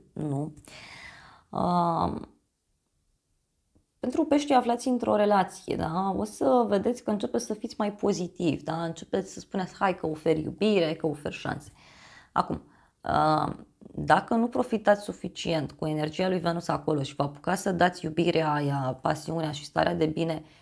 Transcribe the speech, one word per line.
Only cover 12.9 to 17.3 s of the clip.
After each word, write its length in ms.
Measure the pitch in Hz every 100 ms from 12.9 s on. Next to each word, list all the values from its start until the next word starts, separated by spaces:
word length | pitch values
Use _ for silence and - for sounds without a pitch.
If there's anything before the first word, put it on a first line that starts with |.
| _
um, 680 | - 151 156 151 - - - _ - -
dacă 400 | 147 165 190 233
nu 120 | 240
profitați 560 | - 247 214 208 208
suficient 680 | 196 180 185 - 175 160 143
cu 160 | - 156
energia 400 | 151 156 156 185
lui 120 | 185
Venus 280 | 170 170 170
acolo 360 | 143 - 151
și 120 | 135 -
vă 80 |
apucați 380 | 143